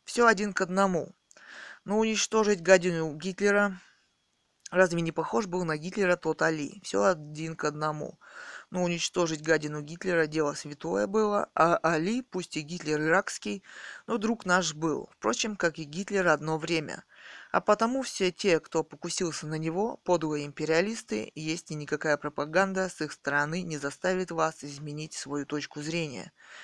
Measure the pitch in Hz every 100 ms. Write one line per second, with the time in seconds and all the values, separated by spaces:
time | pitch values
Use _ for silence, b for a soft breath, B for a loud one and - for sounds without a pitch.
0 | - - 233 202 208 185 180 185 196 175
1 | - - _ B B B B B - 214
2 | 226 214 - 220 208 196 165 190 180 165
3 | 160 151 180 180 202 202 202 185 b b
4 | b _ _ _ _ _ - 180 185 170
5 | 165 160 156 226 196 180 170 151 170 208
6 | 185 175 160 151 160 160 143 - - 190
7 | 202 165 151 151 160 160 151 151 156 151
8 | - - B B B B B 180 175 170
9 | - 180 170 156 156 156 151 151 147 170
10 | 185 170 156 156 147 151 147 147 165 196
11 | 208 214 214 202 - - 165 170 160 160
12 | 175 240 247 185 170 156 147 175 151 151
13 | 156 180 - - 208 202 B B B B
14 | B 226 220 233 185 180 165 151 160 139
15 | - _ 208 233 220 208 170 156 147 160
16 | 202 202 175 151 151 160 165 165 143 -
17 | - B B B B - - 208 226 262
18 | 254 - 185 - 202 160 - 165 156 143
19 | 175 - 175 - 156 156 160 170 220 -
20 | - 175 156 147 143 - 156 160 202 226
21 | - 214 - - 156 160 - 151 147 147
22 | 160 147 147 - 151 165 196 190 185 -
23 | 151 - - 147 147 175 175 151 143 -
24 | 180 185 185 165 160 - 147 143 151 147
25 | 160 - 135 147 135 147 139 147 147 170
26 | 156 113 - _ B B